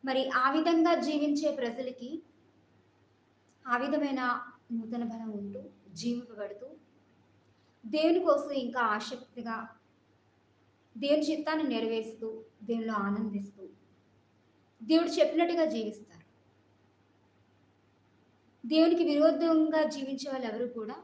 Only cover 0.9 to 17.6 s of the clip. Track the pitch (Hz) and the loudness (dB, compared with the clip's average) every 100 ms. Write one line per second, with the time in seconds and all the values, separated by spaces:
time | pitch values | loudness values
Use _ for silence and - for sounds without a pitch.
0.9 | 339 - 294 294 285 311 277 240 233 254 | 4 2 0 0 0 0 0 -4 -4 -10
1.9 | 254 240 320 - _ _ _ _ _ _ | -10 -12 -12 -14 _ _ _ _ _ _
2.9 | _ _ _ _ _ _ _ 262 240 277 | _ _ _ _ _ _ _ -2 0 2
3.9 | 294 285 262 254 240 - - _ 233 220 | 0 0 0 -2 -2 -6 -18 _ -8 -6
4.9 | 240 233 226 226 208 202 202 202 - - | -6 -6 -6 -8 -8 -8 -10 -14 -20 -20
5.9 | 160 240 240 240 208 208 - 262 - _ | -8 -4 -4 -6 -10 -10 -10 -16 -18 _
6.9 | _ _ _ _ _ _ _ _ _ 226 | _ _ _ _ _ _ _ _ _ -4
7.9 | 302 320 349 359 285 - 277 240 247 226 | 2 4 4 4 2 2 -4 -4 -2 0
8.9 | 208 - 247 - - 226 214 226 - _ | 0 -4 -12 -14 -12 -10 -10 -10 -18 _
9.9 | _ _ _ _ _ _ _ _ _ _ | _ _ _ _ _ _ _ _ _ _
10.9 | 226 277 302 294 311 302 311 294 226 226 | -8 2 2 2 -2 -2 -2 0 -2 -2
11.9 | 226 220 - 220 - - _ 214 233 226 | -2 -6 -8 -10 -10 -16 _ -6 -4 -2
12.9 | 214 202 208 202 202 196 - 185 - _ | -2 -2 -2 -2 -4 -8 -12 -20 -20 _
13.9 | _ _ _ _ _ _ _ _ _ 220 | _ _ _ _ _ _ _ _ _ 2
14.9 | 320 339 349 302 320 349 339 311 233 214 | 4 4 2 2 4 2 2 0 0 -6
15.9 | 220 - - _ _ _ _ _ _ _ | -8 -16 -20 _ _ _ _ _ _ _
16.9 | _ _ _ _ _ _ _ | _ _ _ _ _ _ _